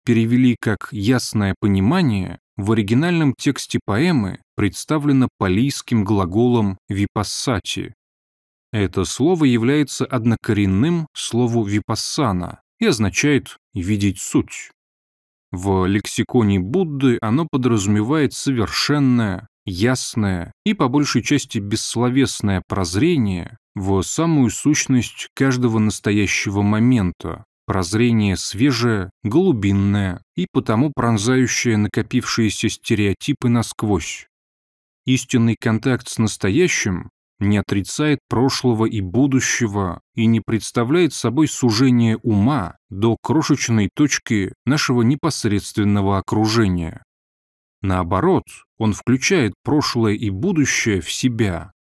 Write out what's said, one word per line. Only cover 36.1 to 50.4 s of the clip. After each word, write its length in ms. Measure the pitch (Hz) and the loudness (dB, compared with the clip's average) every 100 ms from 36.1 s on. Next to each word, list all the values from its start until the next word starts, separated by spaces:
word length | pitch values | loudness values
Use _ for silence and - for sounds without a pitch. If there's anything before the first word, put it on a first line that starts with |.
| - | -2
настоящим 920 | 107 - 101 123 180 - 107 87 - _ _ - | -2 -2 -2 2 0 0 -4 -6 -8 _ _ -4
не 180 | 101 104 | 0 0
отрицает 600 | - 101 92 - 151 139 - | 0 -2 -4 -2 0 -2 -2
прошлого 580 | 107 131 - 127 110 110 | 0 0 0 0 0 0
и 140 | 110 | -2
будущего 1000 | 92 113 143 131 - - 113 101 95 85 - | -2 0 2 2 0 -2 -2 -2 -4 -6 -10
и 120 | - 113 | 0 2
не 140 | 113 | 2
представляет 720 | - 110 - 123 117 170 165 | 0 -4 -2 -2 0 2 2
собой 360 | - 117 131 151 | 0 -2 2 0
сужение 720 | - 123 107 135 120 117 110 | 2 0 4 4 4 2 0
ума 580 | 123 104 117 147 85 - _ | 0 2 2 0 -4 -10 _
до 280 | 95 113 107 | -2 0 0
крошечной 720 | - 160 151 143 - 113 98 | 0 0 2 0 0 0 0
точки 640 | - 147 - - 107 95 - | 0 0 0 -2 -2 -2 -4
нашего 380 | - 147 - 120 | -2 0 0 2
непосредственного 1160 | 117 147 165 - 110 101 - - 104 101 98 98 | 2 2 -2 -2 -2 -2 -2 -2 0 2 2 0
окружения. 840 | - 107 107 113 104 87 82 - - _ _ _ _ _ _ _ | 0 0 2 2 2 0 -4 -10 -18 _ _ _ _ _ _ _
Наоборот, 640 | 98 92 85 92 175 147 - - _ - | -2 -2 0 0 2 2 -2 -12 _ -4
он 140 | 110 | -2
включает 640 | 95 - 127 - 185 107 - | -2 0 0 2 0 0 -4
прошлое 500 | - 147 - 120 110 | -2 0 0 0 0
и 160 | 104 107 | 0 -2
будущее 720 | 95 | -2